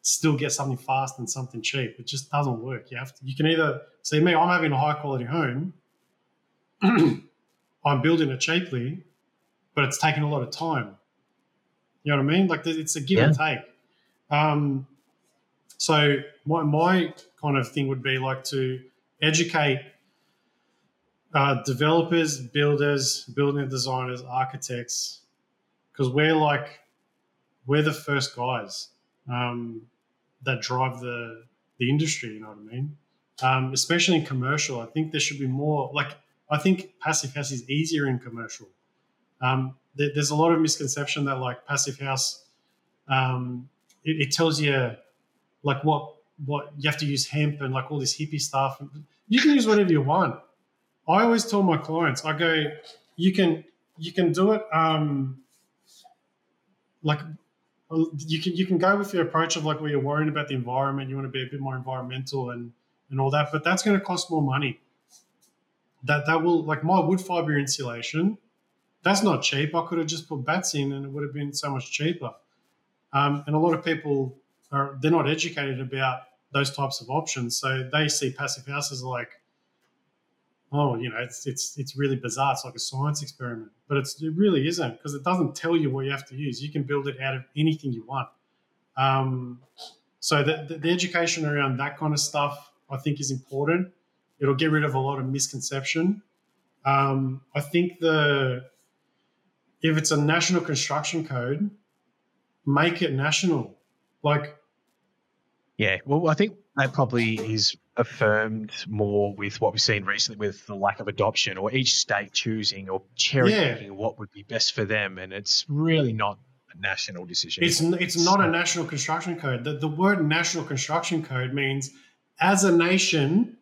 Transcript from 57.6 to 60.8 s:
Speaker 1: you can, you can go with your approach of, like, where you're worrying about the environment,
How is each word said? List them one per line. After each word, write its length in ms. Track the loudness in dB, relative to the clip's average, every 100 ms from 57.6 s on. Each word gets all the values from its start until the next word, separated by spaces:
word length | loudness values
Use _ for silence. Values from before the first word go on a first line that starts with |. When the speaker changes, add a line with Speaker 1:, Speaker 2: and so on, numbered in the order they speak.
| _ _ _ 0 0 -2
Speaker 1:
you 220 | -4 -2
can, 160 | -2 -2
you 100 | 0
can 120 | 4
go 200 | 4 2
with 160 | 0
your 100 | 0
approach 320 | 0 0 0 0
of, 100 | -2
like, 160 | -2
where 80 | 0
you're 100 | 0
worrying 300 | 0 0 0
about 180 | -2 -2
the 60 |
environment, 560 | -4 -2 -2